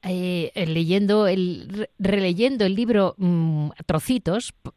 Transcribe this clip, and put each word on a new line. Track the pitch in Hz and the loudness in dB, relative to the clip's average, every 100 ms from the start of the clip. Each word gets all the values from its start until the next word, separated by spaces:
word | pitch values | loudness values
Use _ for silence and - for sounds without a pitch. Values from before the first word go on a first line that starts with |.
Eh, | 180 180 180 180 165 | -4 -4 -2 -2 -4
eh, | - 160 | -4 -2
leyendo | 160 165 190 202 214 208 | 0 2 2 4 4 4
el, | 190 180 165 - | 2 -2 -4 -10
re-, | 202 214 _ | -10 -10 _
releyendo | 196 202 190 175 247 269 | 0 2 0 2 0 2
el | 208 196 | 0 0
libro, | 233 214 190 - | 2 2 2 0
mm, | 185 175 160 156 147 - | 0 2 0 0 -2 -6
a | |
trocitos, | - 160 - 254 175 196 - | -4 -4 0 -2 0 -4 -4
p-, | - - | -14 -20